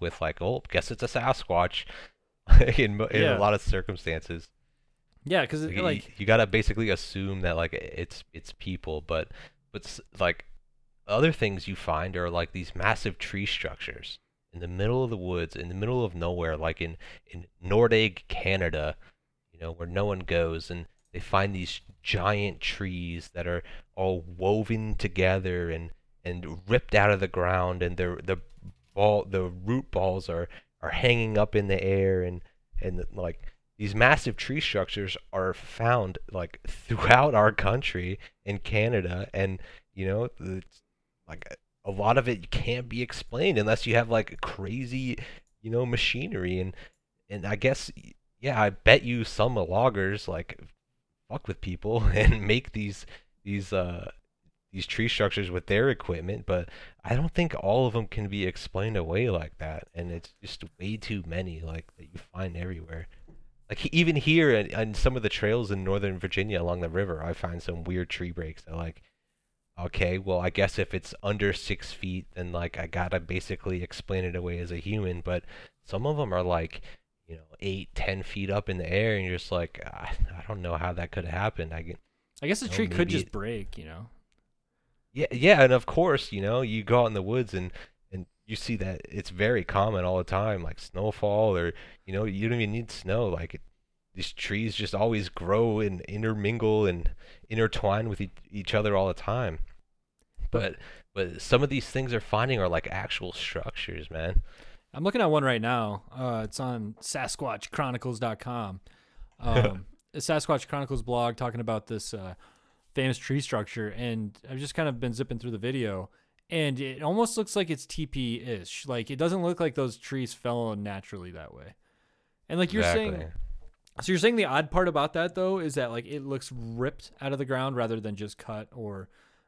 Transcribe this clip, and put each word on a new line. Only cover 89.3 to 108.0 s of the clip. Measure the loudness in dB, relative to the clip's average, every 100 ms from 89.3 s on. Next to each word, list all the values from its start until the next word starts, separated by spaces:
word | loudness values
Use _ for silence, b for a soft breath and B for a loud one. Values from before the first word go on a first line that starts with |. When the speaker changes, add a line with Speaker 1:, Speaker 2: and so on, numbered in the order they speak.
Speaker 1:
very | 0 2 2
common | 2 2 2 2
all | 0 0
the |
time, | 0 0 0 -2
like | -4 -8
snowfall, | -10 -4 -4 0 0 4 4 2
or, | 0 -4 B B -6
you |
know, | -2
you | -2 -2 0
don't | 0
even | 0
need | -2 -6
snow, | -8 -2 0 0
like, | -2 -6
it, | -12 -16 _ _ _ _ -10
these | -8
trees | -6 -4 -2 -2
just | -2 -2
always | 2 2 2 -2
grow | -4 2 4 4 2
and | 0 -2
intermingle | -6 -2 -2 0 0 2 4 4 4
and | 4 0 0 B B -4
intertwine | 0 2 2 2 2 0
with | -4
e-, | -6 -8 -12
each | -8 0
other | 2 4 4
all | 2
the |
time. | 0 -2 -2 -2 -4 -6 -8 _ _ _ _ _ -6 -2
Speaker 2:
But | 0 -2 -6 B B _
Speaker 1:
But, | -4 -4
but | -4
some | 2 4
of | 4
these | 0 -2
things | -4 -2
they're | -2
finding | 0 0 2 2
are, | 2
like, | 0 -2
actual | -6 -6 -6 -8
structures, | -8 -8 -6 -6 -8 -8 -8 -8
man. | -4 4 4 B B B B B
Speaker 2:
I'm | -4
looking | 0 4
at | 4
one | 4
right | 4 2
now. | 0 0 -2 -6 -10
Uh, | -6 -4 -4
it's | -4 -6
on | -4 -4 -8 -10
Sasquatch | -8 -6 -6 -4 -6 -6 -8
Chronicles | -4 -4 -4